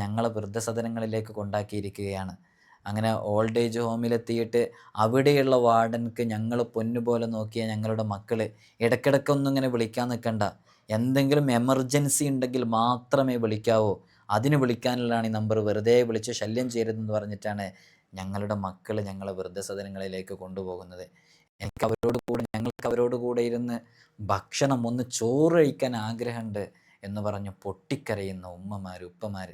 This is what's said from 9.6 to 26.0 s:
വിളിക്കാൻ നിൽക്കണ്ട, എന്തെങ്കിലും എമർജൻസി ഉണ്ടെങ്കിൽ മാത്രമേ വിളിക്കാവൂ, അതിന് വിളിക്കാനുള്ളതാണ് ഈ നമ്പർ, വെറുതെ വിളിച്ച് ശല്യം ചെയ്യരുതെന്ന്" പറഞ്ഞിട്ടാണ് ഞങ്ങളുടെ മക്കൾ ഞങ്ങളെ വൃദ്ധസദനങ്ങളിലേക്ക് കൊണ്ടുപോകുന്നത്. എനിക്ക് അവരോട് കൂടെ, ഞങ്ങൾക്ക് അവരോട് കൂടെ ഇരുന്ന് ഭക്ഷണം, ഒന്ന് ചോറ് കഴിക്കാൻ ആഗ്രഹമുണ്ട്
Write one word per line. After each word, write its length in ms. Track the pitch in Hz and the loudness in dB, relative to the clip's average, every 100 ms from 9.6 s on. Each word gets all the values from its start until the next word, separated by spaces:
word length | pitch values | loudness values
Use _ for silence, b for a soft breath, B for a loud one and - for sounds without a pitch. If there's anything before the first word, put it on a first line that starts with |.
| 131 | 0
വിളിക്കാൻ 400 | 120 110 117 123 | 0 -2 -2 -4
നിൽക്കണ്ട, 360 | 120 120 110 101 - b b b | -2 -2 0 -2 -4 b b b
എന്തെങ്കിലും 580 | 110 123 135 135 147 139 | 0 2 4 4 4 4
എമർജൻസി 720 | 120 127 131 131 143 143 - 143 | 4 4 2 2 2 2 0 0
ഉണ്ടെങ്കിൽ 340 | 135 127 127 | 0 0 0
മാത്രമേ 680 | 117 113 117 123 - 139 131 123 | 0 2 2 0 2 2 2 2
വിളിക്കാവൂ, 540 | 110 107 113 113 110 - b b b | 0 0 2 4 4 0 b b b
അതിന് 280 | 107 131 147 | 2 4 4
വിളിക്കാനുള്ളതാണ് 680 | 127 117 127 123 120 117 113 | 4 2 -2 -2 0 0 0
ഈ 40 | |
നമ്പർ, 280 | 110 107 107 | 0 0 2
വെറുതെ 440 | 104 104 107 120 | 2 2 6 6
വിളിച്ച് 300 | 120 113 117 | 6 0 -4
ശല്യം 380 | 117 107 113 127 | -4 -2 -2 -2
ചെയ്യരുതെന്ന്" 420 | 117 113 110 110 | -2 -2 -2 -2
പറഞ്ഞിട്ടാണ് 540 | 107 104 101 107 104 95 92 b b b | -2 -4 -6 -6 -4 -6 -10 b b b
ഞങ്ങളുടെ 400 | 95 95 98 104 | -10 -6 -4 -2
മക്കൾ 420 | 104 95 92 - 107 | -2 -4 -8 -6 -4
ഞങ്ങളെ 320 | 98 95 98 | -4 -6 -8
വൃദ്ധസദനങ്ങളിലേക്ക് 1040 | 95 90 92 95 98 98 98 95 92 92 | -8 -8 -10 -10 -8 -8 -8 -8 -8 -10
കൊണ്ടുപോകുന്നത്. 680 | 95 92 92 92 90 90 90 90 b b b b - | -12 -12 -8 -8 -10 -12 -16 -18 b b b b -12
എനിക്ക് 240 | 92 - | -10 -4
അവരോട് 340 | 110 110 117 123 | -2 0 0 -2
കൂടെ, 240 | - 120 117 | -2 -4 -4
ഞങ്ങൾക്ക് 320 | 110 120 - 120 | -4 -6 -4 -2
അവരോട് 300 | 120 120 123 | 0 0 0
കൂടെ 260 | 123 123 | -2 0
ഇരുന്ന് 340 | 120 117 120 117 - b b b | 0 -2 -4 -8 -10 b b b
ഭക്ഷണം, 600 | 101 98 - - 139 131 117 | -2 -2 -2 0 0 2 0
ഒന്ന് 160 | 123 120 - | -2 -4 -2
ചോറ് 380 | 113 135 160 170 | 0 4 4 6
കഴിക്കാൻ 400 | 147 - 131 | 4 2 -2
ആഗ്രഹമുണ്ട് 680 | 117 | -2